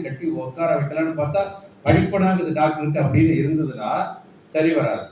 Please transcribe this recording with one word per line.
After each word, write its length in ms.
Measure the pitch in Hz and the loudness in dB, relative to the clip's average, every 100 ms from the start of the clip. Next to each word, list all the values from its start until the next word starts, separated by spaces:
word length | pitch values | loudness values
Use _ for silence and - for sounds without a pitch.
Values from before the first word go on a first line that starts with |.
கட்டி 240 | - 135 165 | -2 -6 -6
உட்கார 440 | - 170 165 165 147 | -4 -8 -4 0 0
வைக்கலான்னு 440 | 143 156 160 156 | -2 -2 -2 -2
பார்த்தா 200 | 147 196 196 - - - | -2 -2 -4 -8 -20 -6
படிப்பனாங்குது 680 | 143 170 - 196 185 180 156 | 2 4 4 2 2 2 0
டாக்டருக்கு 460 | 151 156 156 147 143 | 0 0 0 -2 0
அப்படின்னு 340 | 139 - 160 - | 2 4 4 4
இருந்ததுன்னா 500 | 143 160 151 113 107 156 - - - - - | 2 0 -2 -4 -4 -4 -4 -8 -20 -20 -6
சரி 240 | 156 160 | 0 2
வராது. 320 | 151 - - - | 2 0 -4 -8